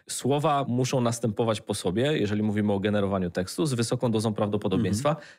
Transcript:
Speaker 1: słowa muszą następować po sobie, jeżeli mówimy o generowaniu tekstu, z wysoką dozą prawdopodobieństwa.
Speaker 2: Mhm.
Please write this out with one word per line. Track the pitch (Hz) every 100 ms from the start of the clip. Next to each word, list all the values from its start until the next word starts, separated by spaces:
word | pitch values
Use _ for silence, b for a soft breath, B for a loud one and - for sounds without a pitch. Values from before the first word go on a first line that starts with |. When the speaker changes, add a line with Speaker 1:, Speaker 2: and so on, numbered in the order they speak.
| -
Speaker 1:
słowa | - 123 147 156 143 113
muszą | 123 123 135
następować | 117 117 117 101 113 104
po | -
sobie, | 101 92 101 143 156
jeżeli | 104 107
mówimy | 107 104 104
o | 98
generowaniu | 104 104 98 95 90
tekstu, | 92 92 - 160
z |
wysoką | 120 117 123 123
dozą | 110 110
prawdopodobieństwa. | 104 104 104 101 95 95 104 143
Speaker 2:
Mhm. | 165 B